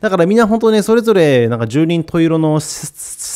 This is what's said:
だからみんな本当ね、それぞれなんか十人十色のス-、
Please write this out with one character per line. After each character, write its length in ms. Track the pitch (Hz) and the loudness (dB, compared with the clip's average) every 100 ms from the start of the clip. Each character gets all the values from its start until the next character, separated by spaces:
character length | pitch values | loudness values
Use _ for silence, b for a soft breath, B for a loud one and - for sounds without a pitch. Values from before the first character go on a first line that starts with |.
だ 80 | 214 | -2
か 80 | 185 | 0
ら 80 | 170 | 2
み 100 | 220 | 2
ん 20 | |
な 80 | 226 | 2
本 140 | 226 | 2
当 120 | 226 | 2
ね、 100 | 220 | 0
そ 120 | 196 226 | 2 0
れ 60 | |
ぞ 120 | 220 | 2
れ 340 | 202 156 131 117 | 2 4 2 0
な 80 | 117 | -2
ん 40 | |
か 60 | 113 | -2
十 200 | 127 160 | 0 0
人 180 | 170 | 0
十 180 | 160 170 | -2 -2
色 160 | 165 160 | 0 0
の 220 | 156 151 | 0 -2
ス-、 280 | 151 - - - - - - | -4 -12 -14 -14 -18 -14 -12